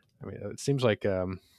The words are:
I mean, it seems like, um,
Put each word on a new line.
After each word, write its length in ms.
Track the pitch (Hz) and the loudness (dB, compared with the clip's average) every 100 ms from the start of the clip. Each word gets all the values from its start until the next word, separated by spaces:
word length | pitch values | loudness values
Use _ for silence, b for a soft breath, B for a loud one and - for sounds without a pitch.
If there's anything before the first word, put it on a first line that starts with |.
| b - | b -12
I 40 | 98 | -10
mean, 120 | 107 | -8
it 180 | 101 - | -10 -4
seems 200 | - 139 | 0 2
like, 240 | 123 104 107 | 4 4 2
um, 360 | 92 92 95 _ | 2 0 -4 _